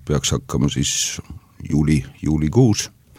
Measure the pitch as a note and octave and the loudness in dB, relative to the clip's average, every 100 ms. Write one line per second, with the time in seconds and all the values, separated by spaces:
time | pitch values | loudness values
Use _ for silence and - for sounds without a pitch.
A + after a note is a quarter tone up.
0 | - D2 - C#2 - C2+ C#2+ C2 C#2+ - | -2 -2 0 -4 -2 0 0 0 -2 -2
1 | - - - - _ - - D2 D2+ D2+ | -4 -6 -14 -18 _ -16 -2 0 2 2
2 | C2 - D2 D#2 D#2 A#2 B2+ G#2 - _ | 0 -6 -2 0 2 4 4 4 -4 _
3 | _ | _